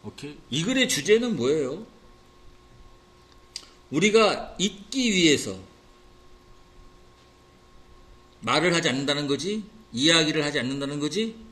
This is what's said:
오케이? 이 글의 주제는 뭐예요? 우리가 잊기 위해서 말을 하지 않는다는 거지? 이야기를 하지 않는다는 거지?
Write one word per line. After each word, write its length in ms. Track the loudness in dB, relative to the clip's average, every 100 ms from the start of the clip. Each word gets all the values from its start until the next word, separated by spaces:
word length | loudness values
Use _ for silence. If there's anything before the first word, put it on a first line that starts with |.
오케이? 340 | -16 -14 -16 -16 -6
이 120 | -4
글의 240 | -2 0 0
주제는 480 | 0 4 4 4 0
뭐예요? 480 | 0 0 -2 -6 -14 -20 -20 -20 -20 -20 -20 -20 -20 -20 -20 -20 -20 -20 -20 -20 -20 -20 -20 -20 -6
우리가 680 | 0 4 4 4 2 -8 -4
잊기 540 | -4 -4 -8 -2 0
위해서 440 | 4 4 4 0 -10 -16 -20 -20 -20 -20 -20 -20 -20 -20 -20 -20 -20 -20 -20 -20 -20 -20 -20 -20 -20 -20 -20 -20 -20 -20 -20 -20 -12
말을 340 | -2 0 2 2
하지 140 | 0
않는다는 360 | -2 -2 -2 -2
거지? 380 | -2 -2 -6 -8 -20 -10
이야기를 520 | 0 4 4 2 0 0
하지 140 | -2
않는다는 400 | -2 -4 -6 -4
거지? 360 | -4 -2 -4 -8 -20